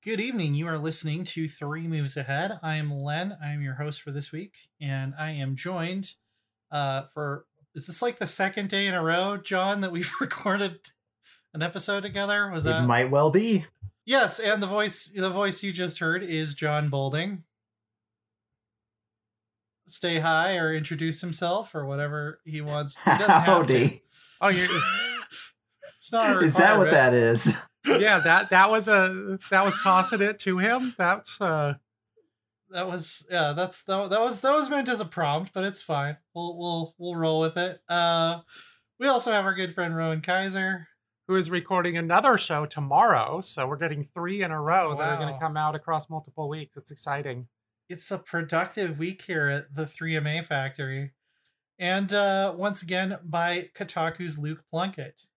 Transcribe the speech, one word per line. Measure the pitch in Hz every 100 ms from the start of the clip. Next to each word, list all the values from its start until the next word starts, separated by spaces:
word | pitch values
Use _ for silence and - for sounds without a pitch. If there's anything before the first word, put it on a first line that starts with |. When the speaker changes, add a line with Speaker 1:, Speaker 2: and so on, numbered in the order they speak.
Speaker 1:
Good | - 220
evening. | 233 247 160
You | 143 170
are | 160
listening | 156 156 156 151
to | 180 - 160
Three | - 143 156 165
Moves | 160 139 139
Ahead. | 135 139 185 202
I | 160 156
am | 151
Len. | 143 139 151 185 202
I | 147
am | 147
your | 139
host | 131 147 147
for | -
this | 139 147
week, | 156 202 _ _ _
and | 147 135 135 139
I | 156
am | 151 135 135
joined, | 175 185 165 185 190 - _ _ _ _ _
uh, | 147 139 135
for, | 139 - 147 143 _ _ _
is | - 139
this, | 170
like, | 240 240
the | 190
second | - 196 196 196
day | 196 196
in |
a | 185
row, | 165 170 190 202
John, | 196 190 190 202
that | 190
we've | 170 175 -
<laughs> |
recorded | 262 - 208 196 196 170 - _ _ _ _ _ _
an | 160
episode | 170 180 196 202
together? | 202 202 202 208 202
Was | 170
Speaker 2:
It | 147
Speaker 1:
that | 160 123
Speaker 2:
might | 120 127
well | 139 156
be. | 165 226 202 156 _ - _ -
Speaker 1:
Yes, | 269 214 -
and | 214 208
the | 202
voice, | 202 208 - -
the | 202 190
voice | 185 202 185
you | 202
just | 175 180 -
heard | 165 175
is | 185 160 156
John | 143 151 147 147
Bolding. | 139 135 143 180 190 - _ _ _ _ _ _ _ _ _ _ _ _ _ _ _ _ _ _ _ _ _ _ _ _
Stay | - 180 165
high | 160 160 175 185
or | 160
introduce | 156 151 160 165 156
himself | 180 160 170 185 220
or | 170
whatever | 139 139 147 151 147 - -
he | 156
wants. | 147 147 143 -
He | -
doesn't | 139 208
have | 165 165 185 147
to. | 127
Speaker 2:
Howdy. | - - _ _ - _
Speaker 3:
Oh, | 196
you | 185 180
Speaker 1:
<laughs> | 175 - - - 240 - - - _ _ _ - _
It's | -
not | 226 220 196
a |
Speaker 2:
Is | 165
that | 165 190 214
what | 180
Speaker 1:
requirement. |
Speaker 2:
that | 160 127
is? | 123 117 117 - - - _ 277
Speaker 3:
Yeah, | - 208 190
that, | 165 175 196
that | 185 196
was | 220 208
a, | 208 185 190 196 190 -
that | 190
was | 196 -
tossing | 196 185 185 220
it | 202 214
to | - 180
him. | 196 247 254 240
That's, | 180 196 - -
uh, | 196 160 147 143 _ _ _ _ _ _ _ _ _
Speaker 1:
That | 185 185
was, | 180 160 - -
yeah, | 180 151
that's, | 147 180 -
that, | - 190 196
that | 208
was, | 233 220
that | 262
was | 294 277
meant | 285 254
as | 240
a | 185
prompt, | - 156 147 190
but | -
it's | 190 190
fine. | - 147 143 147 _
We'll, | 170 170 170
we'll, | 175 170 160 _
we'll | 175 170
roll | 160 160
with | 160 165
it. | 180 180 _
Uh, | 175 170 165 165 170 - - - _ _ _
we | 269
also | 254 240
have | 214 190
our |
good | 185 185
friend | 165 175 165
Rowan | 165 160
Kaiser. | 156 185 190 190 190 190 160 _ _ _ -
Speaker 3:
who | 185
is | 165
recording | 175 170 185 175 170
another | 165 180 269 226
show | - 151 151
tomorrow, | 151 139 147 202 151 117 160
so | 190 - 131
we're | 147
getting | 165 147
three | 147 - 175 202
in | 185
a | 156
row | 147 180 165 147
that | 156
are | 170
gonna | 151
Speaker 1:
Wow. | 135
Speaker 3:
come | 160 151
out | 156
across | 156 - 156 151
multiple | 160 156 - 151
weeks. | 156 147 -
It's | -
exciting. | 147 - 143 139 123 120 _ _ _ _
Speaker 1:
It's | 175 -
a | 190
productive | - 170 160 165 185 - 190 147
week | 165 190
here | - 170 143
at | 139 143
the | 139 156
three | - 160 160
M | 147
A | 156
Factory. | 165 143 135 131 135 135 139 _ _ _ _ _ _ _
And, | 180 185 196
uh, | 202 202 190 196 170
once | 196 196
again, | 170 185 190 196
by | 175 165 170 175 180
Kotaku's | - 196 - 165 160 175 151
Luke | 147 156 _
Plunkett. | 160 190 190 131 _ _